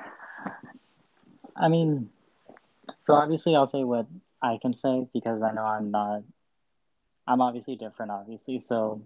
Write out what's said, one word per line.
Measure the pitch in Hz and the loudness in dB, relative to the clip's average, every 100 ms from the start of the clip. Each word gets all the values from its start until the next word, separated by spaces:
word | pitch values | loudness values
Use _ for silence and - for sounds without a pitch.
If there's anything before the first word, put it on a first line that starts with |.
| - - - - - - - - _ _ _ _ _ _ - - | -18 -18 -18 -14 -14 -14 -18 -20 _ _ _ _ _ _ -20 0
I | 160 | 2
mean, | 165 160 143 104 _ _ _ - - _ _ - - | 4 4 0 -4 _ _ _ -20 -20 _ _ -20 -4
so | - | 4
obviously | 147 151 160 170 151 | 4 4 0 4 4
I'll | 135 | 4
say | 143 | 0
what | 127 120 113 170 - _ | 0 0 -2 -10 -20 _
I | 127 117 | -4 -2
can | 131 | -2
say | 117 135 131 123 | -2 0 0 -2
because | 120 120 110 | -4 -4 -2
I | 110 | -2
know | 110 | -2
I'm | 110 107 107 | -2 -2 -2
not, | 107 104 104 104 _ _ _ _ _ _ _ _ _ - | -2 -2 -4 -8 _ _ _ _ _ _ _ _ _ 0
I'm | 127 | 2
obviously | 123 120 110 131 | 2 0 -8 -10
different, | 110 - 110 | -10 -8 -8
obviously. | 101 101 113 - 127 | -8 -10 -14 -8 -8
So | - 117 110 107 | -2 0 0 -4